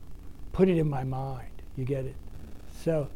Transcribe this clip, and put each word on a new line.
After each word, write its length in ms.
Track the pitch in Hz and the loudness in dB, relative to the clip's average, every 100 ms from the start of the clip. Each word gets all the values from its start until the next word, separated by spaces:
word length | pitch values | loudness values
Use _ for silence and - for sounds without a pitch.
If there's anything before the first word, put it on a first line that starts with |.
| - - - - - | -8 -8 -8 -8 -2
put 160 | - 190 | 6 6
it 100 | 170 | 8
in 120 | 151 | 4
my 160 | 135 131 | 2 0
mind. 560 | 131 135 127 - - - - | -2 -2 -4 -6 -8 -8 -4
You 80 | 127 | -2
get 200 | 139 131 | 0 -2
it? 120 | 123 - - - - - - | -6 -10 -10 -8 -10 -10 -4
So 240 | 165 160 139 | 2 2 2